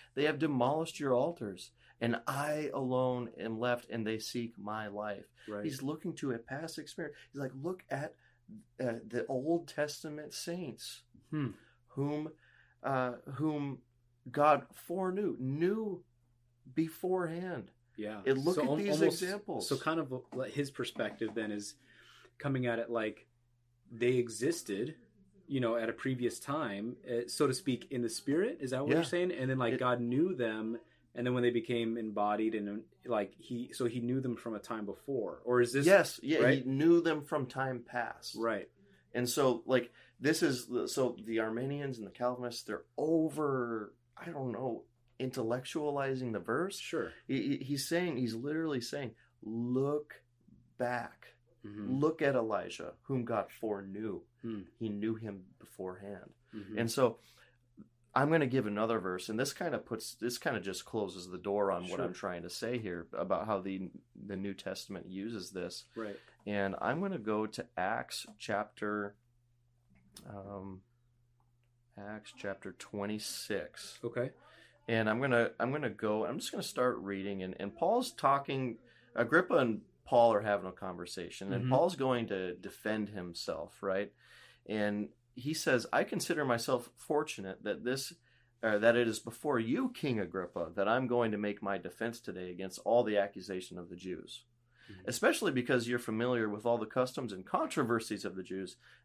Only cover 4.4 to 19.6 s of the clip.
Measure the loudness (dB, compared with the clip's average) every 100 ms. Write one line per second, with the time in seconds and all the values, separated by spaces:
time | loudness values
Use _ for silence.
4.4 | -6 -8 -6 -6 -6 -6 -6 -6 -10 _
5.4 | -10 -6 -4 -4 -6 -4 -6 -4 -2 -4
6.4 | -4 -8 -8 -10 -12 -10 -10 -10 -14 -8
7.4 | -8 -6 -6 -6 -6 -6 -6 -10 _ _
8.4 | -20 -20 -18 -6 -4 -4 -4 -4 -2 -2
9.4 | 0 0 0 -4 -4 -4 -8 -10 -10 -10
10.4 | -6 -6 -6 -8 -12 -14 _ -20 -6 -2
11.4 | -2 -4 -18 _ _ -4 -2 -2 -4 -10
12.4 | _ _ _ _ -2 0 0 -2 -8 -2
13.4 | 0 0 -2 -6 _ _ _ _ -6 4
14.4 | 6 6 4 -16 -6 -2 0 0 -2 -2
15.4 | -2 2 2 2 -2 -4 -10 _ _ _
16.4 | _ _ -6 0 0 0 0 0 0 -4
17.4 | -4 -6 -8 _ _ -10 -8 -2 2 4
18.4 | 4 2 2 2 2 6 6 4 -2 -4
19.4 | -4 -4